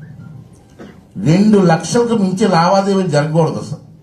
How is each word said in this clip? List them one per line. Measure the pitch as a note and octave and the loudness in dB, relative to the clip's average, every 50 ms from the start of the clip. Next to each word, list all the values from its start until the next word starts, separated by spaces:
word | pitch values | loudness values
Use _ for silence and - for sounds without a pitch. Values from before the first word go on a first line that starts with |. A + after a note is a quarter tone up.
| - - - - - - - - - - - - _ _ - - - - - - - _ - | -20 -20 -20 -20 -20 -20 -20 -20 -20 -20 -20 -20 _ _ -20 -20 -20 -20 -20 -20 -20 _ -12
రెండు | F2 G2 C#3+ D#3+ F#3+ G#3 G#3+ G#3+ G3 | -6 -2 0 2 2 4 4 4 4
లక్షలకు | F#3 E3+ E3 E3 - - - A#3+ A#3+ A#3 A#3 | 4 4 2 0 -2 -2 -2 0 0 0 0
మించి | G#3+ G3 F#3 F#3 F#3 A3 G3 | -2 -2 -2 -2 0 0 0
లావాదేవీలు | F3+ E3 E3+ F3+ G3 G3 G3 G3 G3 F#3+ F#3 E3 | 2 2 2 2 2 0 0 0 0 -2 -2 -2
జరగకూడదు | C#3+ D3 D3 D#3 D3+ E3 D#3+ C#3 G#2+ | -2 -2 -2 0 0 0 0 -2 -2
అసలు | G#2 - - - - - - - - | -8 -10 -10 -14 -14 -16 -20 -20 -20